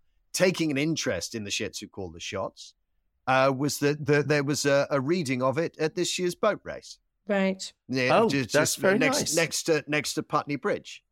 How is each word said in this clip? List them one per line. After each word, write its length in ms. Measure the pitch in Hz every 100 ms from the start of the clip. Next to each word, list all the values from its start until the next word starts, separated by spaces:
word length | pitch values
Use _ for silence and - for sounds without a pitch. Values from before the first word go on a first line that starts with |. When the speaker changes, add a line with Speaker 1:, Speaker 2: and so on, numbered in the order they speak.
| _ _ _
Speaker 1:
taking 380 | - 190 170 156
an 60 | 135
interest 580 | 156 156 127 92 - 113
in 80 |
the 60 | 101
shits 320 | - 104 -
who 60 | 95
call 200 | - 90
the 100 | 85
shots, 520 | - 95 101 - - _ _ _ _ _ -
uh, 240 | 131 135 131
was 240 | 143 -
that 260 | 143 151 139
the, 180 | 147
there 200 | 139 147 139
was 200 | 143 143
a, 220 | 139 139
a 100 | 147
reading 420 | 131 185 131 127
of 140 | 131 131
it 200 | 165 -
at 160 | 156 180
this 220 | 170 -
year's 180 | 180 175
boat 260 | 214 170
race. 360 | - 67 - - _ _ -
Speaker 2:
Right. 440 | 202 190 190 - - -
Speaker 1:
Yeah, 280 | 127 127 175
Speaker 3:
Oh, 120 | 220
Speaker 1:
just, 240 | 139 120
Speaker 3:
that's 180 | 143 156 -
Speaker 1:
just 20 |
Speaker 3:
very 200 | 196 196
Speaker 1:
next, 220 | - 302
Speaker 3:
nice. 160 | - 160
Speaker 1:
next 280 | 160 -
to, 200 | - 151 143
next 260 | 151 -
to 100 | -
Putney 320 | - 147 - 143
Bridge. 480 | 202 151 - - _